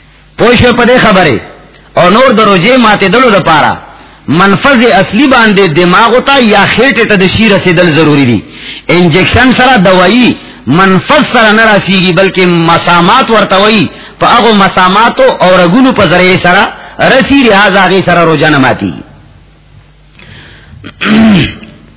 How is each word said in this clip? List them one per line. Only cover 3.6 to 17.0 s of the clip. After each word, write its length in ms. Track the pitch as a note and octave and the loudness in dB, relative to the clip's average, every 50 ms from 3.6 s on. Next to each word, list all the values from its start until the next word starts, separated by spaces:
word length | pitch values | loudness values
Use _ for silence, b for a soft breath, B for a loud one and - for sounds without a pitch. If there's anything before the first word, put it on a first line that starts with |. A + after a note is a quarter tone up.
| B2+ A2+ F2 - - B B B B B B B B - | 0 -2 -4 -6 -12 B B B B B B B B -4
منفذ 540 | C#3 E3+ F#3+ G3 G3 - - C#4 C#4 A3+ B3 A3+ | -2 0 0 0 0 0 0 0 0 2 2 2
اصلي 360 | F3+ G3 F#3+ - F#3 G#3+ D4 C#4 | 2 0 0 -2 -2 -2 0 2
باندې 460 | C4 B3 A3+ G#3+ G3 F#3+ G3 F3+ C#3+ E3 | 2 2 2 2 2 0 0 0 0 0
دماغو 400 | F3+ F3 F#3 G3 A3+ A#3 A#3 B3+ | 0 0 2 2 2 2 0 0
ته 200 | B3+ C4+ C#4 C#4 | 0 0 0 0
یا 260 | A#3+ G#3 G3+ G3 F#3 | 2 2 2 0 0
خېټې 400 | - - G3+ B3 C#4 - A#3 A3 - | 0 0 0 0 0 0 -2 -2 -2
ته 60 | G#3+ | 0
د 120 | F#3 F#3+ F3+ | 0 0 -2
شي 220 | - - A3 A3 | 0 0 0 0
رسېدل 440 | G3+ F3+ - F#3 F3 F3 F3 E3+ C#3+ D#3 | 0 0 0 0 0 0 0 0 0 0
ضروري 280 | D#3+ D3+ D3 C#3+ C#3 | 2 2 2 2 0
دي. 180 | A#2+ A#2 F#2+ - B B B B B B B B - | 0 -2 -2 -4 B B B B B B B B -4
انجکشن 640 | D3+ F3+ F3+ E3+ C#3+ F#3 E3+ - - A3 B3 C4 | -2 0 0 0 0 0 -2 -2 0 0 0 0
سره 260 | - - B3+ C4 B3+ A3 | 0 0 0 0 2 2
دوايي 600 | F3 G3 F#3+ F#3 F3+ F#3 G#3+ B3+ A#3+ - - B B B B B B A2 | 2 2 2 2 2 2 2 2 0 0 -2 B B B B B B -2
منفذ 560 | C#3 F#3 F#3+ F#3+ F#3+ E3+ - - C#4 D4+ A3 - - | 0 0 2 2 0 0 0 0 0 0 0 0 0
سره 180 | B3 A3 G#3+ | 0 0 2
نه 120 | G#3 A3 A3+ A3 G#3 G3 | 2 2 2 2 0 0
رسېږي، 360 | - E3+ G3 F#3+ F3 F#3 E3 F3+ | -2 -2 -2 -2 -2 -2 0 0
بلکې 240 | F#3+ F#3+ - F#3 F#3 F3+ F3 E3+ E3 E3 | -2 -2 -2 -2 -2 0 0 0 0 0
مسامات 600 | E3 D#3+ - F3 F3 F3 E3+ F#3+ G3 C4+ - - | -2 -2 0 0 0 0 0 0 0 0 0 0
ورته 260 | A3+ G#3 F#3+ - G3 F#3+ | 0 -2 0 0 0 0
وایي، 320 | G3+ G#3+ A3 G#3 C#3+ - B B B B B - | 0 0 0 0 -2 -4 B B B B B -4
په 60 | E3 - | -4 -2
هغو 260 | G#3+ A#3+ A#3+ A#3 G#3+ | 0 0 0 0 0
مساماتو 680 | G3+ F#3+ F3+ - G3 F#3 F#3 F#3+ G#3 A#3 A#3+ - - C4 | 0 0 0 0 0 0 0 0 0 0 0 0 0 0
او 260 | B3 - - E3 F#3 F#3 F#3 | 0 0 0 0 0 2 2
رګونو 340 | F3+ E3+ F#3 C4 C4 C4 | 2 2 2 2 2 2
په 120 | - - G3+ | 0 0 0
ذریعې 380 | D#3 F3 F3+ F3+ F#3 F#3 - - | 0 0 0 2 0 0 0 0
سره 300 | F3 F3+ G3 A3+ - - B B B B | 0 0 0 0 -2 -6 B B B B
رسي، 440 | - | -4